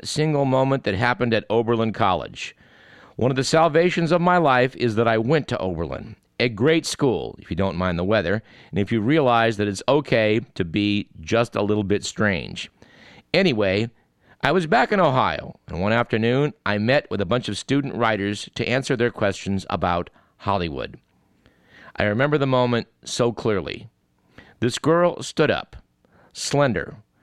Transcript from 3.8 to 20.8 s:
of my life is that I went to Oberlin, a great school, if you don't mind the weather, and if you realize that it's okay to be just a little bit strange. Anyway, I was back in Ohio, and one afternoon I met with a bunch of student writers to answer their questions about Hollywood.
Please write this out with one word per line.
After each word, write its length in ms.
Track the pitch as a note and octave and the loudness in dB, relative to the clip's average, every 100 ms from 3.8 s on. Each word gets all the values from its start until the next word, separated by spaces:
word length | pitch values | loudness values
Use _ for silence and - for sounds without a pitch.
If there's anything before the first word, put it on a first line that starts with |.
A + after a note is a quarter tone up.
| F3 F3 E3 | 2 0 0
of 80 | F3 | 2
my 160 | F3 F3+ | 2 2
life 400 | D#3 B2+ B2+ - | 4 4 2 0
is 180 | A#2+ | -2
that 140 | G#2+ A2+ | 2 2
I 100 | A2+ | 2
went 300 | A2+ D#3 - | 2 0 0
to 100 | A#2+ | -4
Oberlin, 560 | F#2+ E2 D#2+ C2 - G#2+ _ - | -4 -4 -6 -8 -12 -18 _ -4
a 100 | B2 | -2
great 380 | G2+ C3+ E3 - | 2 2 2 0
school, 480 | - C#3 F#2 A#1 - | -2 0 0 -4 -10
if 100 | - | -8
you 60 | E2+ | -4
don't 200 | G2 E2 | -2 -2
mind 220 | F2+ E2+ | -2 -2
the 60 | |
weather, 400 | F#2 G#2+ E2+ G#2+ - - - | 0 0 0 -2 -6 -20 -6
and 80 | - | -4
if 140 | G2+ | 0
you 80 | A#2 | 0
realize 560 | G#2 D#3+ C3 A#2 A2+ G2+ | 2 2 4 2 2 0
that 100 | G#2 | -2
it's 160 | G2 - | -2 0
okay 500 | C#3+ C#3 A#2+ G#2+ A2 - | 0 2 2 4 2 -2
to 100 | - | -6
be 440 | F2 D#2+ G#2 G#2 - - | -4 0 0 0 -2 -10
just 360 | D#2 A2 A#2 A2 | -2 0 0 0
a 60 | |
little 200 | G#2 G#2+ | 0 0
bit 220 | G2 G2+ | 0 -2
strange. 680 | - - G#2 F2 G#1+ - - _ - - - - _ | -2 -2 0 0 -6 -10 -14 _ -20 -20 -20 -20 _
Anyway, 560 | E3 F#3+ A2 G2 G2 A#2 - _ _ _ _ | 2 2 2 2 2 -2 -6 _ _ _ _
I 120 | C3 | 0
was 160 | F3+ D#3 | 2 2
back 240 | A3+ A#3+ | 2 2
in 80 | G3+ | 2
Ohio, 580 | E3 C3 G2+ D2+ - - - | 2 4 0 -2 -8 -14 -10
and 140 | D#2 | -4
one 120 | G2 | 0
afternoon 600 | A#2 A#2+ A2+ A2+ B2+ D3 - | 0 0 0 2 2 0 -2
I 140 | - G#2 | -2 0
met 320 | G#2+ C#3 - | 2 2 0
with 100 | G2+ | -4
a 60 | F2+ | -2
bunch 220 | B2 A2 | -2 -2
of 100 | G2+ | -6
student 380 | - C#3 C3+ A2 | -2 -2 -2 0
writers 520 | A2+ G#2+ G2+ G#2 - | 0 0 -2 -4 -8
to 140 | - - | -6 -2
answer 260 | B2+ C3 | -2 0
their 160 | B2+ A#2+ | 0 0
questions 560 | - G2+ F#2+ - G2 - | 0 -2 -2 -4 -4 -4
about 420 | F2 F2+ F2 F2 _ _ _ | -2 0 -2 -4 _ _ _
Hollywood. 640 | - G2 F2 C2+ | -2 -2 -2 -6